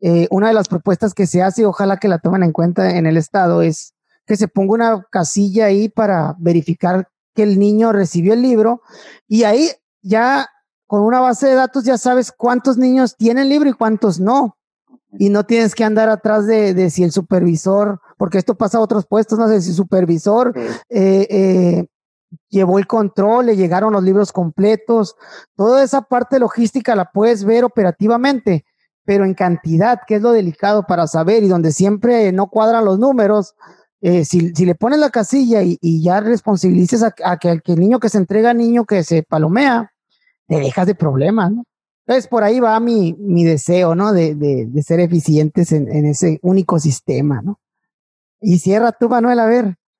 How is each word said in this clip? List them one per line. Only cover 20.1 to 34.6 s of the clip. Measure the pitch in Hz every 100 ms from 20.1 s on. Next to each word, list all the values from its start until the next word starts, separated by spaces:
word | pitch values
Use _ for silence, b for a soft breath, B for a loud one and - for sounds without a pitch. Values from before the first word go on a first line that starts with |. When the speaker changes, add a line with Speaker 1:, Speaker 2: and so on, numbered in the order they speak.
| 165 202 220 247
Speaker 2:
Sí. | 240 233 240 B
Speaker 1:
eh, | 233 190 196 202
eh, | 202 190 185 175 170 175 _ _ _ _ 165 _
llevó | 196 185 196
el | 190
control, | 226 202 - 202 233 240
le | 202
llegaron | 180 180 220
los | 202
libros | 185 196 196
completos. | - 170 - 208 214 - 226 196 - B B B -
Toda | 214 262
esa | 269 277
parte | - 247 247 269
logística | 233 - 226 269 220
la | 208 175
puedes | 202 226 220
ver | 202 233
operativamente, | 247 - 185 - 214 233 269 262 214 160 - _ _ _
pero | - 202
en | 190
cantidad, | 180 180 170 160 165 220 240 -
que | 208
es |
lo | 233
delicado | 226 175 - 202 214
para | - 175 160
saber, | 165 165 226
y | 196
donde | 175 160
siempre | 147 196 208 233 240 202
no | 185 196
cuadran | 220 220 226
los | 208 190
números, | 269 247 202 208 185 _ b b b _
eh, | 175 175
si, | 147 175 170
si | 160